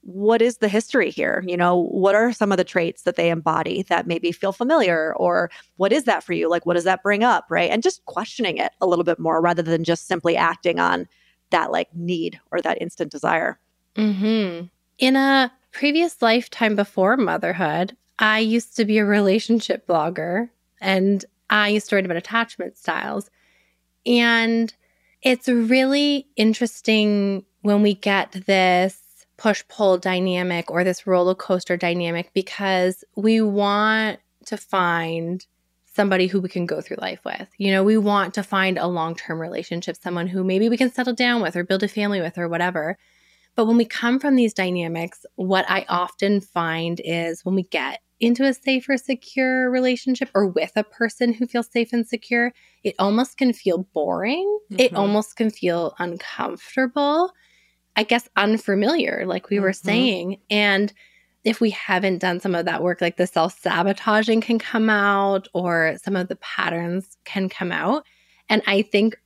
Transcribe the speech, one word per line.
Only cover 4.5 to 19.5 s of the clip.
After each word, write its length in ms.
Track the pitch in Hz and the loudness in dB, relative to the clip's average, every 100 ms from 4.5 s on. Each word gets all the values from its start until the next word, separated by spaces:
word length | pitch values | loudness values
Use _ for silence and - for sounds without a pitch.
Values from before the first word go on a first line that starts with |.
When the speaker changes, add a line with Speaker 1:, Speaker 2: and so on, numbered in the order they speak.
Speaker 1:
familiar? 640 | 190 240 320 196 165 156 - | -2 2 4 4 2 -2 0
Or 340 | 175 175 175 - - - | 0 2 -2 -6 -20 -2
what 140 | 196 | 2
is 120 | 277 | 2
that 180 | 240 190 | 2 -2
for 100 | - | -2
you? 160 | 170 165 | -2 0
Like, 160 | 170 170 | 0 0
what 80 | |
does 100 | 175 | 0
that 180 | 170 185 | 2 0
bring 220 | 196 208 | 0 2
up, 220 | 240 190 - | 2 2 0
right? 200 | 165 170 | 0 2
And 120 | 214 | 2
just 220 | 349 - | 0 -2
questioning 540 | - - 214 - 208 160 | -10 -10 -8 -4 -4 -2
it 120 | - _ | -6 _
a 60 | 185 | 0
little 180 | 175 | 2
bit 140 | 170 165 | 2 0
more 220 | 165 160 | 0 2
rather 220 | 170 170 | 2 0
than 200 | 165 165 | 0 0
just 240 | 170 170 - | 0 -2 -2
simply 300 | 180 170 165 | -2 0 2
acting 420 | 170 165 175 170 | 0 0 -2 0
on 300 | 175 180 175 _ _ _ _ | 0 0 -4 _ _ _ _
that, 220 | 175 - | -2 0
like, 160 | 165 180 | -2 -4
need 440 | 170 170 175 170 - _ | -8 -6 -4 -4 -8 _
or 80 | 175 | -4
that 200 | 160 - | -2 -4
instant 300 | 170 - 156 | -6 -8 -10
desire. 480 | 147 170 165 165 - _ _ _ - | -4 -2 0 -2 -6 _ _ _ -2
Speaker 2:
Mm-hmm. 720 | 214 196 214 220 196 170 180 _ _ _ | -2 0 0 0 -2 -6 -14 _ _ _
In 180 | 262 269 | 2 4
a 340 | 269 269 247 _ _ | 4 4 2 _ _
previous 500 | - 285 302 339 - | -2 0 2 0 2
lifetime 540 | 233 240 233 - 220 202 | 2 2 0 -2 0 0
before 400 | 202 - 190 262 | -2 2 2 2
motherhood, 800 | 196 165 170 180 165 160 190 - _ - | 0 0 -2 -2 -2 -2 -4 -6 _ -2
I 200 | 214 214 | 0 2
used 380 | 220 233 - - | 2 0 -2 -4
to 80 | |
be 140 | 208 214 | 2 2
a 60 | |
relationship 840 | 208 208 202 208 - | 4 4 4 2 2